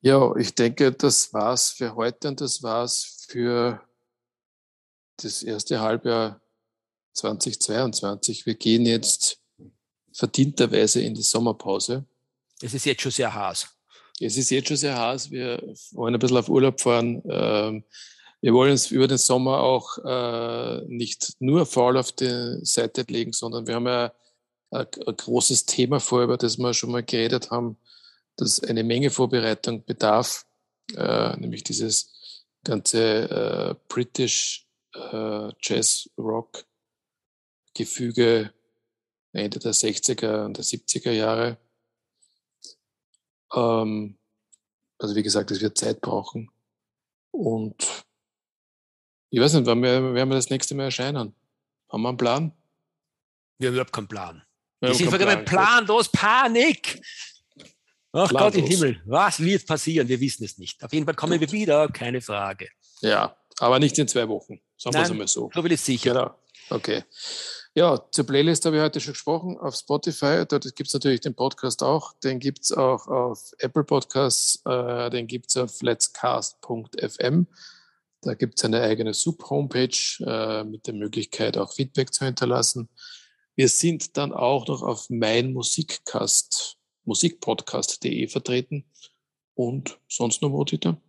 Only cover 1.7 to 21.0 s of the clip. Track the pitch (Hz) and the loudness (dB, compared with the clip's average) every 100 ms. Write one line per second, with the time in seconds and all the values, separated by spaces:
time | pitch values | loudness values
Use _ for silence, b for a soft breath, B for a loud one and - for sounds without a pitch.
1.7 | - 117 107 117 117 151 135 139 - 117 | -2 -8 -2 -4 -2 -6 -4 -6 -6 -2
2.7 | 113 120 - - - - 120 120 120 120 | -2 -2 -4 -6 -14 -12 -2 0 2 0
3.7 | 107 _ _ _ _ _ _ _ _ _ | -2 _ _ _ _ _ _ _ _ _
4.7 | _ _ _ _ - 107 - 117 107 - | _ _ _ _ -14 -10 -8 -6 -6 -2
5.7 | 120 110 113 120 117 110 101 _ _ _ | 0 0 0 0 0 0 -6 _ _ _
6.7 | _ _ _ _ - 107 107 - - - | _ _ _ _ -8 -6 -4 -4 -4 -2
7.7 | 110 131 110 101 101 - 113 - 110 117 | 0 0 -2 -4 -2 -4 -4 -4 -2 2
8.7 | 113 117 113 - - - - _ _ - | 4 4 2 0 0 -2 -4 _ _ -20
9.7 | _ _ _ _ - 120 - 139 139 123 | _ _ _ _ -4 -2 2 2 4 2
10.7 | - 107 123 113 110 104 - 117 104 - | 4 4 2 0 -2 0 2 0 0 -4
11.7 | 95 - 131 139 _ _ _ _ _ 120 | -4 -2 -6 -8 _ _ _ _ _ -10
12.7 | 127 147 131 135 123 120 104 95 98 - | -4 -2 -2 -2 0 -2 -2 -4 -4 -8
13.7 | _ _ b b - 113 110 131 131 131 | _ _ b b -6 -4 -2 0 0 0
14.7 | 147 143 127 117 131 143 131 123 120 - | -2 -2 0 -2 -4 -8 -8 -6 -6 -10
15.7 | 110 - - 117 120 127 127 113 135 131 | -16 -18 -4 0 2 4 4 4 4 4
16.7 | 127 123 120 117 120 185 - 110 107 107 | 4 2 2 2 -4 -4 -2 0 0 0
17.7 | 110 - B B B B B - 120 135 | -4 -12 B B B B B 4 6 6
18.7 | 139 - - 131 131 - 127 127 135 127 | 4 2 2 4 4 2 2 2 2 2
19.7 | 127 - - 135 127 120 117 117 117 120 | 2 -2 -10 -6 -4 -2 -4 -4 -4 -6
20.7 | 120 - 120 | -6 -8 -8